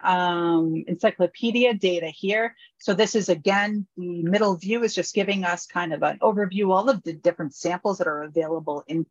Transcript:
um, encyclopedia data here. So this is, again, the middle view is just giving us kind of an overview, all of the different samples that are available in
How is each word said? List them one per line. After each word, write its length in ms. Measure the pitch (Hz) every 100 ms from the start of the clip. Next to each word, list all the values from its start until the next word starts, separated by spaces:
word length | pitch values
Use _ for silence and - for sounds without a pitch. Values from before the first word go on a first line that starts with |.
um, 840 | 185 180 180 175 170 165 165 160 -
encyclopedia 880 | 175 220 - 175 - 233 240 247
data 340 | 208 185 175 160
here. 460 | - 190 214 233 - - _
So 160 | -
this 200 | 185 226
is, 140 | 220 190
again, 580 | 160 190 196 208 208 190 -
the 260 | 180 175
middle 340 | 165 208 208 175
view 260 | 185 233
is 120 | 226
just 200 | - 165
giving 300 | 202 190 196
us 220 | 175 175 -
kind 260 | 180 175
of 100 | 151
an 160 | 151 -
overview, 520 | 220 208 196 190 190
all 180 | 185 240
of 140 | 214
the 80 | 165
different 420 | 156 175 170 151
samples 440 | - 165 180 208 190
that 100 | 170
are 160 | 147
available 600 | 151 160 156 165 156 147 -
in 180 | 165 160